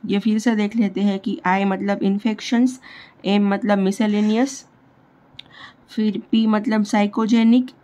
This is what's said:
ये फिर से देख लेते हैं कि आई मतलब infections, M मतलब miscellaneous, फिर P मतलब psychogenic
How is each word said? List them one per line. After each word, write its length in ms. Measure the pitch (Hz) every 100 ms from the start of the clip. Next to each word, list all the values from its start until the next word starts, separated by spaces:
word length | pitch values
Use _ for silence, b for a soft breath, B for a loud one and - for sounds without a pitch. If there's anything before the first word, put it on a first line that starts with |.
| 202
ये 120 | 202
फिर 200 | 208 214
से 180 | 226 220
देख 200 | 208 226
लेते 240 | 247 190
हैं 180 | 202 196
कि 220 | 196 196 180
आई 180 | 190
मतलब 380 | 196 190 196 202
infections, 800 | 196 202 220 214 - 233 254 254 B B B B
M 240 | - 202 202
मतलब 300 | 202 202 202
miscellaneous, 880 | 190 196 214 208 214 220 269 - - _ _ _ _ _ _ _ - B B B _
फिर 340 | - 214 196 -
P 160 | 220 220
मतलब 380 | 214 214 220
psychogenic 840 | 208 269 208 208 220 233 226 240 254 -